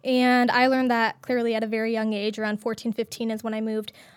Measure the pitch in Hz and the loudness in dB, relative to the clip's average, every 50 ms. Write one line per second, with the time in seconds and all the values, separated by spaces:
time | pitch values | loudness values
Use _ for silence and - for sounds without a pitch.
0 | - 262 254 254 247 247 247 247 247 240 - 247 254 262 262 262 254 247 240 226 | 0 2 2 4 4 4 4 4 4 4 4 4 4 4 4 2 2 2 2 2
1 | 226 220 - _ - - 247 247 233 233 226 220 226 214 220 220 220 226 226 220 | 2 0 -2 _ -6 -2 -2 0 0 0 0 -2 -2 -2 -2 -2 -2 -2 -2 -2
2 | 220 220 220 202 202 214 208 214 214 226 214 208 - 233 220 - - 233 214 - | -2 -2 -2 -2 -2 -4 -4 -4 -4 -4 -4 -4 -4 -4 -6 -4 -4 -4 -4 -4
3 | 226 - - - 233 226 220 214 226 226 220 220 220 220 220 220 208 - _ - | -6 -6 -6 -6 -4 -4 -4 -4 -6 -6 -4 -4 -4 -2 -4 -4 -6 -8 _ -18
4 | - - - | -20 -20 -20